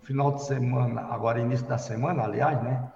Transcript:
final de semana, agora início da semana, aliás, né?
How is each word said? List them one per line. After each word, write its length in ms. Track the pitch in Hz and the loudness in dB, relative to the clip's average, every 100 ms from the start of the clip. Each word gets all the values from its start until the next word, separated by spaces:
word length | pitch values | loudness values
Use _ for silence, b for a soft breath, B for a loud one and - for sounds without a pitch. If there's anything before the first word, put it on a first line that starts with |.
final 300 | - 135 143 | -4 0 2
de 100 | 139 | 0
semana, 580 | - 135 123 127 120 113 | -2 0 2 2 2 0
agora 400 | - 117 113 117 | -4 -2 0 2
início 260 | 120 127 - | 2 0 0
da 100 | 110 | -4
semana, 460 | - 110 139 143 | -2 -2 0 0
aliás, 400 | 107 107 147 139 | -2 2 2 2
né? 260 | 120 131 - | 0 -2 -4